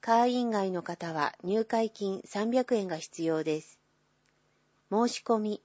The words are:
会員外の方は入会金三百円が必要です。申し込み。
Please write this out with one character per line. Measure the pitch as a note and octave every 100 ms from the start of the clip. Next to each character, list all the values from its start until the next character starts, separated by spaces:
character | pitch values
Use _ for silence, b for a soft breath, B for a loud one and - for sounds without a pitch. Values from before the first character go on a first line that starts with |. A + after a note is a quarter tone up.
会 | - A3+ A#3+
員 | B3 A#3+
外 | G#3+ F#3+
の | F3+
方 | E3 E3+ E3+
は | D#3+ D3 -
入 | F3 G#3
会 | A3 A3+ A3+
金 | - G3 F#3+ -
三 | G3+ A3
百 | B3 B3
円 | A#3 F#3+
が | D#3+
必 | - -
要 | E3 D#3+
で | D#3 D#3
す。 | D#3 _ _ _ _ _ _ _ _ _ _ _ _
申 | G3+ A#3+
し | -
込 | - A3+
み。 | G#3+ G#3